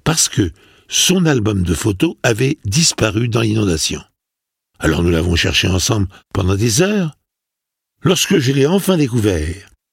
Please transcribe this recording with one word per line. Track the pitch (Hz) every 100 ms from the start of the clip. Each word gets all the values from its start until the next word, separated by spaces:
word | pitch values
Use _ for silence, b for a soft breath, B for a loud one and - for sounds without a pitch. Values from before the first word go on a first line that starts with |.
parce | - 160 -
que | - 92 - b b b
son | - - 185 165
album | 135 104 101
de | 87
photos | 85 110 95 165 -
avait | 127 107 131 - 104
disparu | 117 165 - 110 104 120
dans | 113
l'inondation. | 113 110 104 80 - 71 - _ _ _ _ _ _ -
Alors | 80 78
nous | 87
l'avons | 82 87 87
cherché | - - 92
ensemble | 92 - 110 95 B B
pendant | - 92 98
des | 117 107
heures. | 285 311 160 - _ _ _ _ _ _ _ _
Lorsque | - 175 - 196
je | 127
l'ai | 139 139
enfin | 190 - 180
découvert | 139 120 104 85 76 87 - _ _